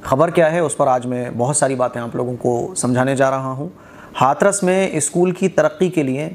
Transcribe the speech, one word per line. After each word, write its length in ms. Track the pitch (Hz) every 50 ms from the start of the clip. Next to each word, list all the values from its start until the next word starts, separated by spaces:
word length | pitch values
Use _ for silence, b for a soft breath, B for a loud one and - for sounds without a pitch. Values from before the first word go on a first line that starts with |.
| -
ख़बर 260 | - 139 131 160 170
क्या 180 | 165 175 165 156
है, 140 | 160 175
उस 120 | 170 143 -
पर 140 | - 147 135
आज 180 | 127 127 120
मैं 320 | 123 123 123 123 123 - 113
बहुत 180 | 120 127 151
सारी 180 | - 143 135 135
बातें 240 | 123 127 120 - 123
आप 140 | 120 120 -
लोगों 180 | 135 123 123 127
को 380 | 117 - 123 120 117 117 - 185
समझाने 400 | - - 127 123 123 127 135 139
जा 120 | 127 135 135
रहा 220 | 131 135 135 131
हूँ। 180 | 131 131 147 180 - B B B B B B B B
हाथरस 460 | - - 131 147 - 196 202 196 - -
में 360 | 180 185 190 190 - - 156
स्कूल 320 | 143 - - 175 180 185
की 160 | 175 - 190 180
तरक्की 400 | - - 151 151 - - 180 180
के 120 | 180 165
लिए 260 | 143 131 127 135 151 165 185